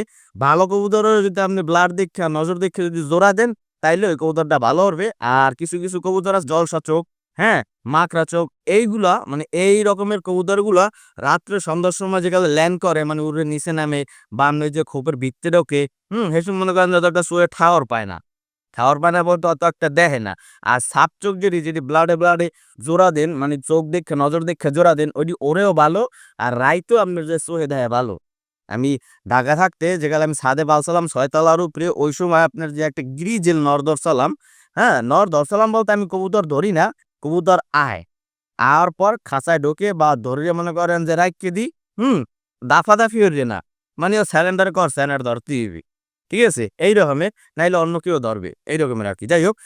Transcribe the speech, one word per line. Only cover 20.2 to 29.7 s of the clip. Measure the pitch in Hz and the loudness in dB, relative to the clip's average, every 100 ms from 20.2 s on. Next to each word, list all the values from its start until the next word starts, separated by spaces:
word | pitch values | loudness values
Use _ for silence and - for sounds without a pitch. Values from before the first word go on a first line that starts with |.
| 101 90 - - | -6 -10 -16 -6
আর | - 123 | 0 0
সাপ | - 139 160 _ | 0 2 2 _
চোখ | 202 190 | -6 -2
যদি, | 196 175 | -2 -2
যদি | 156 160 | -4 -6
ব্লাডে | 131 156 165 165 | -2 2 2 2
ব্লাডে | 175 170 170 - _ - | 2 2 -2 -6 _ -14
জোড়া | 127 175 185 | -2 4 4
দেন, | 151 160 | 4 -2
মানে, | 147 143 147 | -2 -4 -4
চোখ | 131 160 156 | 0 0 0
দেখে, | 175 - 147 | -6 -4 -2
নজর | 143 165 | 0 -2
দেখে | 165 170 156 | -4 -4 -2
জোড়া | 143 175 151 | 2 4 4
দেন, | 151 - | 0 -2
ওইটি | 160 170 | -4 -4
ওরেও | 139 170 202 | -2 0 2
ভালো। | 156 151 185 247 _ - - | 2 2 2 -4 _ -18 -6
আর | 120 123 | -4 0
রাইতেও | 131 175 - 233 | 2 0 2 2
আপনার | 185 175 156 | 2 -2 -4
যে | 165 | -6
চোখে | - 165 143 | -4 -6 -4
দেয় | 139 120 | -2 -2
ভালো। | 120 123 90 _ _ _ _ - | -2 -2 -8 _ _ _ _ -10
আমি | 113 135 135 _ _ 95 | -4 -2 -4 _ _ -2
ঢাকা | 123 127 151 | 0 2 2
থাকতে | 185 | 0